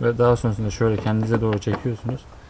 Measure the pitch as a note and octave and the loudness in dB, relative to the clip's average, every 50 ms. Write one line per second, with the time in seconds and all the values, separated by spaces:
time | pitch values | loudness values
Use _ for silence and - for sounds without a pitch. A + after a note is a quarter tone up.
0 | - A#2+ A#2+ A#2 A#2+ A#2+ B2 A#2 - A#2 G#2 G#2 A2 G#2 F#2+ - A#2 A2+ A2 G2+ | 0 0 2 4 4 4 4 4 2 -2 -2 0 -2 -4 -2 0 0 0 0 0
1 | - A2 A2 A2 A2 A2 A#2 A2+ A2+ A2 G#2+ G2+ - A2+ G2+ - - B2+ A2+ - | 0 0 0 0 0 0 0 0 2 0 0 0 -2 -2 -4 -2 -2 -6 -6 -4
2 | - A2+ B2+ C3 - - - - - | -6 -6 -6 -6 -10 -16 -20 -20 -20